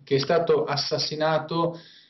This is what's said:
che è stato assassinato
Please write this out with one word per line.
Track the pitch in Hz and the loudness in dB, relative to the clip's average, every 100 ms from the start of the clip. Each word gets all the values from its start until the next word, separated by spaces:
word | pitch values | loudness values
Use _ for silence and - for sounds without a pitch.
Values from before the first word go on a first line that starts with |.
| - | -2
che | 135 | 0
è | |
stato | - 170 165 151 | 2 2 4 2
assassinato | 139 139 - 147 - 151 156 156 156 165 170 - - - | 2 -4 -2 -4 -4 -2 0 0 -2 -2 -2 -4 -14 -20